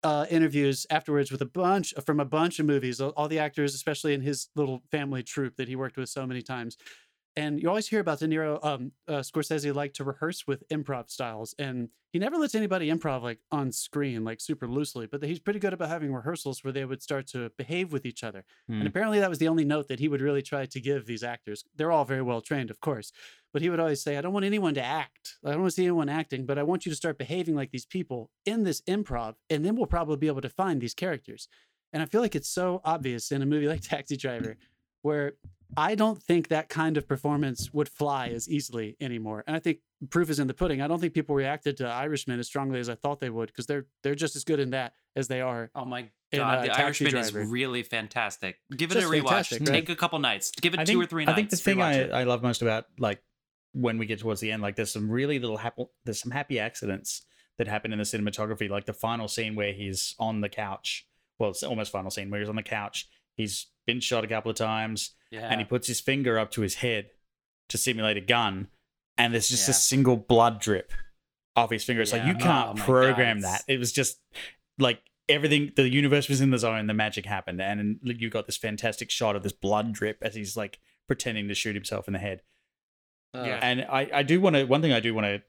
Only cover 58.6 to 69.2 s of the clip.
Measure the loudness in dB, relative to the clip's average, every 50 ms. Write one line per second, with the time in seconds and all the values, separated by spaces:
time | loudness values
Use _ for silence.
58.6 | -4 -2 -2 -4 -4 -6 -6 -4 -2 -2 -2 -2 -4 -6 -4 -4 -4 -4 -2 -2
59.6 | -2 -2 -2 -4 -4 -4 -2 -2 -4 -4 -4 -2 -2 -2 0 0 -2 -2 -4 -6
60.6 | -6 -6 -6 -8 _ -6 -8 -8 -10 _ _ _ _ _ _ _ -2 0 0 -2
61.6 | -4 -4 -2 -4 -4 -4 -4 -6 -4 -4 -6 -6 -6 -4 -4 -4 -2 -2 -4 -4
62.6 | -4 -4 -4 -4 -6 -6 -8 -8 -10 _ _ _ _ _ _ -4 -4 -4 -4 -6
63.6 | -8 _ _ _ _ 0 0 0 0 0 0 0 0 0 -2 -2 -2 -2 -2 0
64.6 | 0 0 0 -2 -2 -4 -4 -6 -6 -8 _ _ _ _ -12 -10 -2 -2 0 0
65.6 | 0 0 0 0 0 0 -4 -2 0 0 2 2 4 4 4 2 2 0 0 0
66.6 | 0 0 0 -2 0 0 0 -2 -4 -6 _ _ _ _ _ _ _ _ _ _
67.6 | _ _ -4 0 0 0 0 2 2 2 0 0 2 4 4 4 4 2 0 -2
68.6 | -6 -8 _ _ _ _ _ _ _ _ _ 2